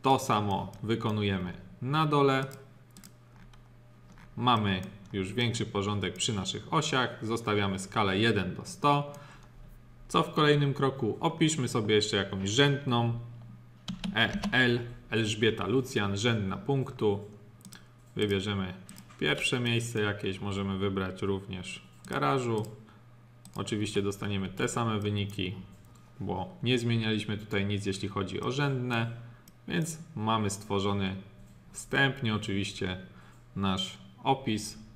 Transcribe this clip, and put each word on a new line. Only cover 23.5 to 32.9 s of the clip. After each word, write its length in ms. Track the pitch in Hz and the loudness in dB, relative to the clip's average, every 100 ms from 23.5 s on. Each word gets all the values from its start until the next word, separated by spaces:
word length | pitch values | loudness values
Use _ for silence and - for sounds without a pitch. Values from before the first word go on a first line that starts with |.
| - | -8
Oczywiście 460 | 98 107 104 - | -4 -2 0 0
dostaniemy 480 | 101 98 104 101 95 | -2 -4 -4 -2 -4
te 180 | - 120 | -2 -2
same 320 | - 117 107 | 0 0 0
wyniki, 560 | 104 104 98 - 90 98 - - - - - - | 0 -2 -2 -4 -6 -6 -14 -18 -20 -20 -20 -10
bo 380 | 98 92 92 - | -6 -4 -4 -4
nie 160 | 120 123 | 0 2
zmienialiśmy 580 | 117 117 110 110 104 104 | 2 0 2 0 -2 -6
tutaj 280 | - 101 101 | -2 -2 0
nic, 200 | 101 101 | 0 -2
jeśli 220 | 95 98 | -2 -4
chodzi 340 | 98 95 - | -4 -4 -2
o 100 | 120 | -2
rzędne, 600 | 127 143 131 123 117 117 - - - - - - | 0 0 0 -2 -2 -2 -6 -16 -20 -20 -20 -6
więc 320 | 170 156 - - - | -2 -2 -6 -10 -4
mamy 340 | 107 113 101 | 0 2 0
stworzony 680 | 95 - 101 98 101 95 95 - - - - - | -4 -2 0 2 0 -2 -4 -10 -20 -20 -20 -20
wstępnie 640 | - - 135 135 135 117 107 | -16 -4 2 2 2 0 0
oczywiście 680 | 104 98 98 - 95 | 0 -2 -2 -4 -4